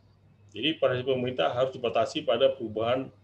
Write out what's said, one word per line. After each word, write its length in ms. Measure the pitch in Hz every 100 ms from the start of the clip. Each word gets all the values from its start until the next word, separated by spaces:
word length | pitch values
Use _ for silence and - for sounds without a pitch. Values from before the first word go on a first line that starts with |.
| _ _ _ _ -
Jadi 320 | 98 139 156
variasi 240 | 135 127
pemerintah 480 | 127 127 123 - 156
harus 240 | 123 131 127
dibatasi 480 | 117 117 113 156
pada 320 | 135 120 135 135
perubahan, 560 | 113 107 113 131 135 -